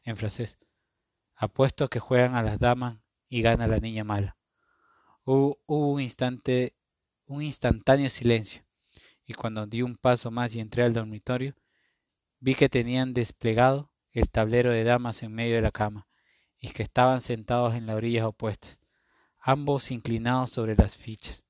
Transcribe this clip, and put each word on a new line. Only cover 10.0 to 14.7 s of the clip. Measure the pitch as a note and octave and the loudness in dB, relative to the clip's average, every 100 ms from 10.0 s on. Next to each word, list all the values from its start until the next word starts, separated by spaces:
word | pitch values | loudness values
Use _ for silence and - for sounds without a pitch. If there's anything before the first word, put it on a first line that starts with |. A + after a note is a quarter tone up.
| B2+ B2 A#2+ | 2 2 0
más | A#2 A#2+ | -4 -4
y | A2+ | -6
entré | A2 A#2+ | -6 0
al | A#2+ | 2
dormitorio, | A#2 A2 G#2+ - B2 C3+ - _ _ _ _ _ _ _ _ | 2 -4 -10 -6 -4 -4 -10 _ _ _ _ _ _ _ _
vi | C3 | -2
que | C3 C#3 | 4 4
tenían | B2 A#2 B2+ C3 | 2 0 -2 0
desplegado | B2 A2+ - A#2 A2 B2+ C#3 C#3+ _ _ | -2 -4 -4 0 4 4 2 -6 _ _
el | A#2+ A2 | -2 0
tablero | A#2 A2 A#2+ B2 | 2 2 4 4